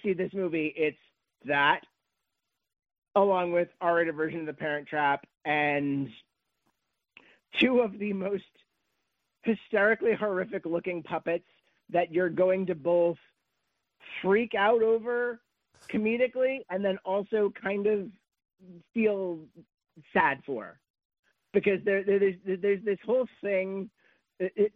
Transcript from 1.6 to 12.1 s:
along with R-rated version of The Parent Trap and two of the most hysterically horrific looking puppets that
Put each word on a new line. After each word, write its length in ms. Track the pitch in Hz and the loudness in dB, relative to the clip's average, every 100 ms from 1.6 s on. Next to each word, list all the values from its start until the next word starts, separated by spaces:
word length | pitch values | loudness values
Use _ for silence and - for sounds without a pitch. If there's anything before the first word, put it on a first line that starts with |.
| 143 165 - _ _ _ _ _ _ _ _ _ _ _ _ 202 | 4 2 -2 _ _ _ _ _ _ _ _ _ _ _ _ 2
along 380 | 196 185 175 | 4 4 2
with 160 | 175 170 - | 0 -2 -2
R-rated 340 | 175 170 165 | 0 2 2
version 280 | 151 156 170 | -2 -4 -4
of 40 | 156 | -8
The 80 | |
Parent 340 | 143 156 147 143 | -8 -6 -6 -4
Trap 360 | 151 143 143 - _ 151 | 0 0 0 -4 _ -2
and 640 | 151 147 143 143 139 127 - _ _ _ _ _ _ _ _ _ - _ _ _ - | 0 2 0 0 -2 -4 -10 _ _ _ _ _ _ _ _ _ -20 _ _ _ 0
two 200 | 247 247 | 2 4
of 180 | 226 202 | 0 -2
the 140 | 208 | -6
most 320 | 196 190 196 - _ _ _ _ _ _ _ _ _ | -4 -4 -6 -8 _ _ _ _ _ _ _ _ _
hysterically 680 | 220 208 - 208 208 226 233 | -2 -2 -2 2 4 4 0
horrific 520 | 214 208 185 185 190 165 | 0 0 -2 -4 -6 -4
looking 360 | 165 185 175 | -4 -4 -8
puppets 440 | 147 165 - 170 - _ _ _ _ | -6 -6 -2 -4 -6 _ _ _ _
that 220 | 170 170 | -2 0